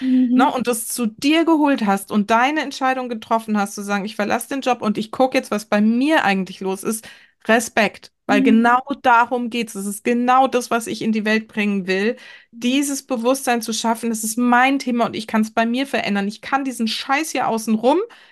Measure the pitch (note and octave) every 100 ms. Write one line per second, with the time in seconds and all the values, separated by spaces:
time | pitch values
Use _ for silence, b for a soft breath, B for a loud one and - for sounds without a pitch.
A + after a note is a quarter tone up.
0 | C4 B3+ B3+ B3+ C#4+ C4 A#3+ A#3 - -
1 | A#3 - C#4 D#4+ E4 D#4 D4 C#4 G3+ G3
2 | - G#3+ G3+ A3+ C4 D#4 C#4 C4+ C4 C4
3 | B3 A#3 - A3+ A3 G#3+ G3+ G#3 G3+ G3+
4 | G3 - G#3 A3+ - C#4 B3+ A#3 G#3+ G3+
5 | A3 - C4 C4 B3+ G#3 - G#3 G#3+ A#3
6 | C#4 D#4+ - F#3+ F#3 F#3+ F#3+ F#3+ A3+ A3
7 | B B B _ - A3+ A3+ - G3+ -
8 | - _ - G#3 C4 A3 A#3 B3 C4 C#4
9 | B3+ A#3 A#3 B3 A#3+ A#3+ A#3 G3 G3+ G3+
10 | - A#3+ B3 B3+ C4+ B3+ B3 A#3 A3+ G#3+
11 | A3 A3 G#3 A3 A3 G#3+ G#3 G3 F#3 F#3+
12 | G#3+ B3 B B B A#3 A#3+ C#4 C#4+ C4+
13 | - B3+ A#3 C4+ B3+ A#3+ A#3 A3 A3+ A3+
14 | A#3 A3 G#3+ A#3 B3 A#3+ C4 C#4 B3+ A#3+
15 | A3 - A3 A3 A3 A#3 A3+ A#3+ C4+ A#3
16 | - G3+ G3 A3 - C#4 C4+ A#3 A3+ A3
17 | - C#4 D#4 C4+ - A3+ A3 A3 A#3 D#4+
18 | A#4 B B